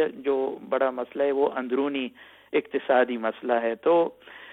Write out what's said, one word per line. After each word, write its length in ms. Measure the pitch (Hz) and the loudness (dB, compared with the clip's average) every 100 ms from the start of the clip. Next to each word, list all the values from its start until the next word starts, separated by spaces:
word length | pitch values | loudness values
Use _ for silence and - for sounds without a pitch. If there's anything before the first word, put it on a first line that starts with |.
| 156 | 2
جو 440 | 135 135 135 131 - - | 0 -2 0 -2 -6 -4
بڑا 220 | 131 131 | 0 0
مسئلہ 320 | 127 120 147 | -2 -6 -2
ہے، 100 | 143 | 0
وہ 160 | 135 147 131 | 2 0 0
اندرونی 520 | 127 131 143 139 123 - - - _ | -2 -2 0 -2 -6 -10 -20 -20 _
اقتصادی 640 | 147 - 139 - 127 123 120 | -2 -2 -2 2 2 2 0
مسئلہ 360 | 113 - 123 | -4 -4 -2
ہے۔ 220 | 120 117 | 0 0
تو، 360 | 113 123 127 - - - - - | 0 2 4 2 -4 -20 -20 -20